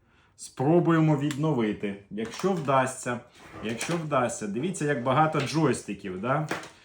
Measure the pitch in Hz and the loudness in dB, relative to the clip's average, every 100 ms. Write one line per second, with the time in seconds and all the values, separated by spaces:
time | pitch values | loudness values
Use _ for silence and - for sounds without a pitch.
0 | _ _ _ - - - 135 175 156 165 | _ _ _ -20 -12 -2 4 4 6 4
1 | 156 143 147 131 156 127 107 95 104 98 | 4 4 0 0 0 2 0 0 -6 -8
2 | - 101 113 - 190 180 139 135 123 - | -10 -8 -8 -2 -2 0 2 2 2 -2
3 | 127 120 - - - - 214 - - 170 | -6 -6 -8 -20 -20 -10 -8 -6 -4 -4
4 | 156 139 120 - 104 113 180 - 147 131 | 0 0 0 -2 -6 -4 -4 -2 -2 0
5 | 127 139 156 147 127 151 143 110 - 101 | 2 4 4 2 0 2 2 0 -4 -10
6 | 98 92 120 147 156 - - - | -8 -6 -2 -2 -2 -8 -10 -20